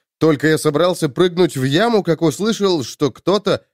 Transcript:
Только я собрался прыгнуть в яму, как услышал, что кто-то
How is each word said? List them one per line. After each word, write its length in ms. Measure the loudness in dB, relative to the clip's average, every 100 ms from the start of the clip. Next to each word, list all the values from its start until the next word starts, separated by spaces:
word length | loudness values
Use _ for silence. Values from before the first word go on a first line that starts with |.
| _ _
Только 280 | 0 2 0
я 120 | 0
собрался 500 | 0 0 0 0 -4
прыгнуть 480 | 0 0 2 0 0
в 60 |
яму, 400 | -2 0 2 0
как 180 | 0 0
услышал, 640 | -2 -2 -2 -2 0 -2
что 280 | -4 -4 -4
кто-то 540 | -2 -2 -2 0 -4 -6